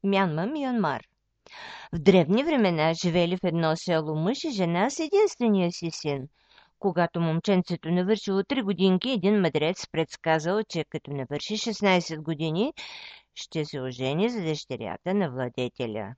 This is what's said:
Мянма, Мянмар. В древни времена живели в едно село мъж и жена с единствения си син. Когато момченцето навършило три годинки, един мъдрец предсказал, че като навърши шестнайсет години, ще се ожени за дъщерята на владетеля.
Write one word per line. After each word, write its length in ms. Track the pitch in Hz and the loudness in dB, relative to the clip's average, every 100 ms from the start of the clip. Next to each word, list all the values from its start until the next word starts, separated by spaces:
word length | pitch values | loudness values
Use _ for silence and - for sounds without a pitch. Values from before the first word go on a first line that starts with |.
Мянма, 420 | 196 196 190 151 196 | 2 2 2 0 -2
Мянмар. 560 | 311 269 240 170 131 - _ _ _ _ - - - - | -2 -2 0 0 -2 -8 _ _ _ _ -20 -18 -18 -10
В 60 | 170 | 2
древни 460 | 151 185 151 208 | 6 8 6 4
времена 480 | 294 294 202 165 160 165 | 4 4 4 4 2 2
живели 340 | 180 170 170 180 | 2 2 2 2
в 80 | |
едно 320 | 185 165 160 160 | 0 2 2 0
село 380 | - 160 156 | 0 0 0
мъж 300 | 156 170 269 | -2 0 -2
и 60 | 320 | -4
жена 400 | 220 175 170 226 | -2 0 2 0
с 100 | - | -2
единствения 720 | 320 403 415 - 240 202 175 | 0 2 2 2 2 2 2
си 180 | - 170 | -2 -8
син. 380 | - 151 143 135 _ _ - _ _ | -6 -4 -4 -6 _ _ -20 _ _
Когато 420 | 202 175 170 175 | -2 0 0 0
момченцето 720 | 170 160 - 190 - 170 160 | 0 0 2 2 2 -4 -2
навършило 520 | 180 180 214 - 190 | 0 2 0 0 -2
три 180 | 196 269 | 0 -2
годинки, 480 | 202 175 190 185 247 | -2 2 4 4 2
един 300 | 247 180 214 | 0 2 4
мъдрец 460 | 175 151 156 185 - | 2 2 -2 -2 -6
предсказал, 680 | 156 160 - 160 160 156 202 220 | -4 -4 -4 0 0 2 -2 -2
че 160 | 170 | -6
като 260 | 151 151 - | -6 -8 -8
навърши 460 | 139 131 147 - 214 | -8 -6 -6 -6 -6
шестнайсет 680 | 240 208 208 185 170 160 | -6 0 4 4 2 -8
години, 500 | 156 151 160 160 254 - - - - - _ | -6 -4 -2 0 -2 -4 -16 -16 -18 -20 _
ще 300 | - - 165 | -18 -10 -6
се 160 | 151 147 | -6 -6
ожени 500 | 131 123 131 151 220 | -8 -4 -2 0 0
за 100 | 240 | -2
дъщерята 760 | 160 151 - 127 104 87 - | -4 -4 -6 -8 -8 -8 -2
на 160 | 202 170 | 0 -2
владетеля. 840 | 127 123 - 123 _ 120 107 101 | -2 -6 -4 -6 _ -6 -6 -8